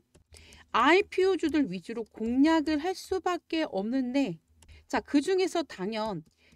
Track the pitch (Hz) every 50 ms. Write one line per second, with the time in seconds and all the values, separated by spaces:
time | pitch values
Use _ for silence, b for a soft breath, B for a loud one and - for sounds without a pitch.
0 | _ _ _ _ _ B B B B B B B B _ - 214 247 294 349 392
1 | 392 - - 370 370 381 370 311 339 294 277 302 269 180 185 190 - - 220 240
2 | 214 - - - 220 233 247 262 285 320 330 320 277 311 311 285 311 370 370 -
3 | - - 381 359 - 370 349 320 - - 330 320 311 - - 190 202 226 254 269
4 | 254 247 247 277 269 196 165 - _ _ _ _ b b b b b - - 226
5 | - - - 294 277 370 381 370 381 302 - 339 294 - - 190 180 208 226 214
6 | 214 220 185 156 - b b b b b b